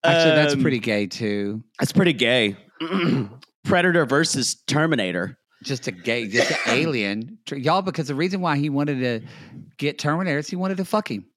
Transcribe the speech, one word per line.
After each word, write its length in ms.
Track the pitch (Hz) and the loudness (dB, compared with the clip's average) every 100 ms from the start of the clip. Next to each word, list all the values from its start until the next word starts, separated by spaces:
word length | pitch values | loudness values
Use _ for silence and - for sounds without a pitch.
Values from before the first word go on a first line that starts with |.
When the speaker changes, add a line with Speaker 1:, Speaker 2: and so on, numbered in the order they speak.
Speaker 1:
Actually, 320 | 165 170 165 156 | 4 6 6 6
that's 180 | 151 143 | 4 2
Speaker 2:
Um, 60 | |
Speaker 1:
pretty 180 | 135 127 | 2 0
gay, 260 | 107 104 101 | 0 0 0
too. 560 | - 110 101 101 107 - _ | -4 -4 -2 -4 -6 -12 _
Speaker 2:
That's 120 | 143 | 0
pretty 220 | - 185 | 4 4
gay. 440 | 135 117 127 107 98 _ _ | 4 2 4 2 -2 _ _
<clears throat> 500 | 330 190 170 139 101 123 - _ | -4 -2 0 0 -2 -10 -20 _
Predator 420 | - 185 180 175 143 | 0 2 4 2 2
versus 500 | 139 165 135 120 - - | 2 2 0 -2 -4 -2
Terminator. 680 | 139 160 147 95 87 92 131 _ _ | 0 2 2 0 -2 -6 -8 _ _
Speaker 1:
Just 240 | - 135 - | -8 -8 -8
a 40 | |
gay, 360 | 90 87 117 110 | -8 -4 -4 -2
just 220 | 104 - | 0 0
an 60 | 156 | -2
<coughs> 60 | - 117 | 0 0
alien. 580 | 160 131 101 104 117 220 - | 0 -2 -2 -4 -8 -14 -12
Tr-, 120 | 143 | -4
y'all, 260 | 131 180 | 0 0
because 240 | 190 156 139 | 0 -6 -6
the 80 | 139 | -2
reason 260 | 175 190 | -2 -2
why 160 | 180 143 | -2 0
he 120 | 147 | 0
wanted 300 | 139 147 139 | -2 -2 -2
to 280 | 127 113 - - - - - _ | -2 -4 -8 -20 -20 -20 -20 _
get 220 | 143 - | -6 -4
Terminator 400 | 151 160 185 143 | -2 -2 -2 -4
is 80 | 156 | -4
he 60 | 180 | -6
wanted 220 | 190 190 | -4 -4
to 80 | 185 | -2
fuck 260 | 214 208 | -2 -2
him. 160 | 107 - | -8 -10